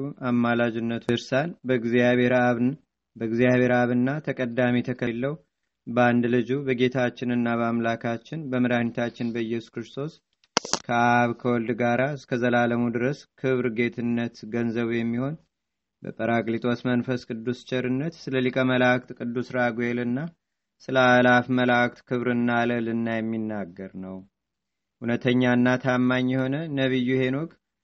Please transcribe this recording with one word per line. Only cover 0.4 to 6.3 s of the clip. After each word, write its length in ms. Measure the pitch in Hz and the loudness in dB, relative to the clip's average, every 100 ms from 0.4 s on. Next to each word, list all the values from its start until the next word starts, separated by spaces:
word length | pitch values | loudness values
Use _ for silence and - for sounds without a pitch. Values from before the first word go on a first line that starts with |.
| 117 117 117 113 117 117 - | 2 2 0 -2 -4 -4 -2
ድርሳን 460 | 117 - 131 170 - | -4 0 -2 -2 -6
በእግዚአብሔር 720 | 123 127 117 123 123 123 123 127 | -2 0 2 2 4 4 4 4
አብን-፣ 380 | 123 117 123 151 _ _ _ 113 | 2 2 0 -2 _ _ _ -8
በእግዚአብሔር 580 | 113 117 127 123 123 | -4 2 4 4 4
አብና 360 | 123 120 123 127 151 | 2 2 0 0 -2
ተቀዳሚ 540 | 147 131 123 117 123 123 | -6 -4 -4 0 2 2
ተከሌለው 520 | 123 120 120 117 135 160 _ _ _ _ - | -2 -4 -4 -4 -6 -6 _ _ _ _ -4
በአንድ 380 | 120 120 120 | 2 4 4
ልጁ 240 | 120 | 2